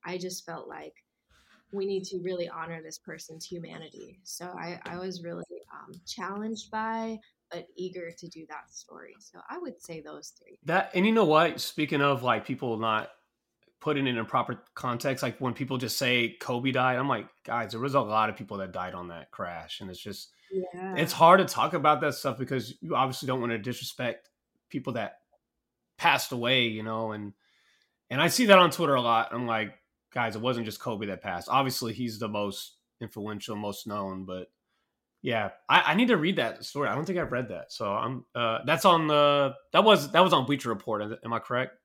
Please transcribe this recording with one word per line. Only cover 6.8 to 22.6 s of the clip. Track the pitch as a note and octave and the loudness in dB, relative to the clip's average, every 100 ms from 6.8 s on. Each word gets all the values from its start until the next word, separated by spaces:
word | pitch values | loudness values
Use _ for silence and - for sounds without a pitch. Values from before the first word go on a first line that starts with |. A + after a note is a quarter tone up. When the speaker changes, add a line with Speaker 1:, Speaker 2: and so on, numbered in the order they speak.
| A3 A3+ A3+ A3 _ _ _ | -4 -4 -4 -8 _ _ _
Speaker 1:
but | E3+ - - | -14 -14 -10
eager | F#3 F3+ E3+ | -8 -8 -12
to | E3+ E3+ | -12 -16
do | D#3+ D3+ | -16 -14
that | D3+ - | -16 -14
story. | - - - - - | -20 -18 -20 -20 -20
So | - - - | -20 -20 -14
I | D#4+ | -10
would | E4+ F#3 | -10 -12
say | - E3 | -14 -14
those | D3+ D3+ - | -14 -16 -18
three. | _ _ - | _ _ -16
Speaker 2:
That, | C#3+ F3 - | 0 0 2
and | F#3 G3+ | 4 4
you | |
know | A3+ | 6
what? | F3+ D#3 E3+ - | 8 8 6 2
Speaking | - - D3+ D3+ | -8 -2 0 4
of, | C#3+ C3+ | 4 4
like, | B2 A2+ - | 2 0 0
people | C3 B2+ A2 | -6 -2 -2
not | A2+ G#2+ - - _ _ _ _ _ _ | 2 0 -2 -14 _ _ _ _ _ _
putting | - D3 C3+ | -2 2 2
it | A#2+ | 0
in | A2+ | 0
proper | C3+ - B2 _ | 0 0 -6 _
context, | - B2+ A#2+ C#3+ C3 | -8 -4 -2 -2 0
like, | B2+ A2+ | -2 -2
when | B2+ | -4
people | A#2+ C3 C3 | -4 -4 -4
just | B2 - | -4 0
say | B2+ B2 A#2 - | 2 4 2 -2
Kobe | - B2 C3+ | -4 -2 0
died, | B2+ B2+ B2+ | 2 2 2
I'm | C#3 | 0
like, | A#2 G2 _ | -2 -4 _
"Guys, | - A#2 A2 | -6 -4 -4
there | A2+ | -4
was | C3+ | 0
a | C#3 | 0
lot | G#2+ A2 A2 | 2 2 2
of | G#2+ | -2
people | G2+ G2+ | -8 -8
that | F#2+ | -8
died | F2+ F2+ | -6 -8
on | F2+ F2+ | -8 -10
that | E2+ C#2 | -12 -16
crash." | - F2+ E2+ D#2+ - | -10 -8 -8 -12 -12
And | G2+ | -12
it's | F2+ | -12
just, | G2+ G2 - _ _ | -12 -14 -16 _ _
Speaker 1:
Yeah. | F#3+ F3+ F3 F#3+ F3+ | -8 -6 -10 -6 -2
Speaker 2:
it's | - | -2
hard | - E3 F#3+ | 6 8 8
to | E3 | 6
talk | - C3+ | 0 0
about | E3 D3 D3+ | 2 4 4
that | D3+ | 2
stuff | C#3 C#3 B2 | -2 -4 -4
because | B2+ C3 | -4 -4